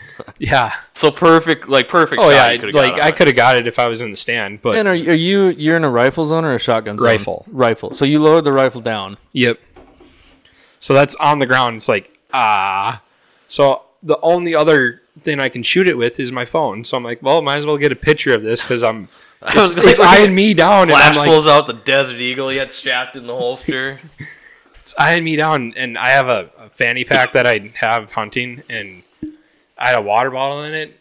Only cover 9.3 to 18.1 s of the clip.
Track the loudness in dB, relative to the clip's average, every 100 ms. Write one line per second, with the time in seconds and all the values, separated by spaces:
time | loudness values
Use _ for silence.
9.3 | -2 -2 -2 _ -20 _ _ _ _ _
10.3 | _ _ _ _ _ 0 2 2 0 0
11.3 | 0 0 0 0 -2 -2 -2 -4 _ _
12.3 | -2 0 0 -2 -4 -6 -8 _ _ _
13.3 | _ _ 0 2 0 -8 _ -4 -2 0
14.3 | 0 0 0 2 2 0 -6 _ _ -6
15.3 | -4 -4 -6 -2 0 0 0 -2 -4 -8
16.3 | -8 -4 -2 -4 -6 -6 -6 -8 -6 0
17.3 | 0 0 -4 -4 -2 -2 -2 -2